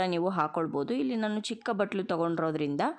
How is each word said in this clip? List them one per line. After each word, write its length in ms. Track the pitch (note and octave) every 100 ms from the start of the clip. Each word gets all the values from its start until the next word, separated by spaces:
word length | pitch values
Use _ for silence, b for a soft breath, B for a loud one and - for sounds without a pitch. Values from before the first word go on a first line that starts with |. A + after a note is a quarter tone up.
| F#3
ನೀವು 220 | E3+ F3+
ಹಾಕೊಳ್ಬೋದು. 640 | F#3 D#3 E3+ D#3+ C#3+ C#3
ಇಲ್ಲಿ 220 | B3+ C4 A#3
ನಾನು 240 | G#3+ G#3+
ಚಿಕ್ಕ 300 | G#3+ A3+ -
ಬಟ್ಲು 340 | G#3 G3+ G3+
ತಗೊಂಡಿರೋದ್ರಿಂದ 800 | F#3+ E3+ E3 E3 D#3+ D#3 D3 C#3+ A#3